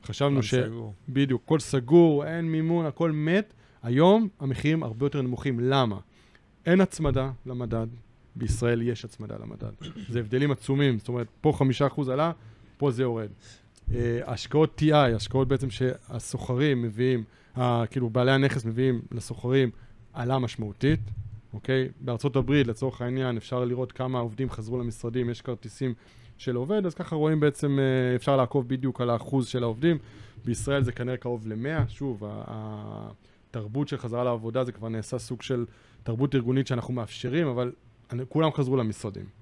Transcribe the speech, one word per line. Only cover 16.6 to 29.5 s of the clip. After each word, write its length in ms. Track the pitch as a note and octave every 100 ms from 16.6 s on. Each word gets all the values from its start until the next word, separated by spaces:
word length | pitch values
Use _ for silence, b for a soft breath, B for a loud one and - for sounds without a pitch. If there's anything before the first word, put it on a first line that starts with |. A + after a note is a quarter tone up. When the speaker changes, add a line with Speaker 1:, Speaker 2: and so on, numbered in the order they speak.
| D3 C3
Speaker 1:
מביאים, 420 | A#2 G#2+ B2+ B2 G#2+ b b B2+
ה-, 300 | B2 A#2+ A2+
כאילו, 240 | C3+ A#2+
בעלי 220 | A#2 B2+
הנכס 340 | C3+ C3+ C3+ A2+
מביאים 360 | A2+ C3 A#2+ -
לסוחרים, 600 | A#2+ - A#2 B2 C3+ B2+ - b b -
עלה 260 | - A#2+ C3
משמעותית, 600 | A#2+ - G#2+ G2 C3 D#3 - - - - -
אוקיי? 360 | G#2+ - C3 C3 -
בארצות 340 | C3 A#2 C#3+ C3
הברית, 320 | B2 D3 A#2+
לצורך 340 | A2 C3+ A#2
העניין, 360 | B2 C3 C3 A2+
אפשר 280 | - B2+ B2
לראות 260 | B2 B2+
כמה 280 | - B2+ B2+
עובדים 300 | A#2 G#2+ C3
חזרו 280 | - A2 B2+
למשרדים, 520 | A#2+ A2 A#2 A#2+ A#2+
יש 120 | A#2
כרטיסים 520 | - A#2 A2 - C3 A2+ b b b b
של 180 | - A#2+
עובד, 300 | C3+ G#3+ F#3
אז 80 |
ככה 220 | - F3 D#3+
רואים 240 | D3+ D#3+
בעצם, 400 | D3 C#3+ D3 C#3
אה, 360 | C3+ C3 B2+ B2
אפשר 220 | - C#3
לעקוב 320 | B2 C#3+ B2
בדיוק 320 | C3 C3 -
על 80 | B2
האחוז 380 | A#2 - C#3
של 160 | A#2+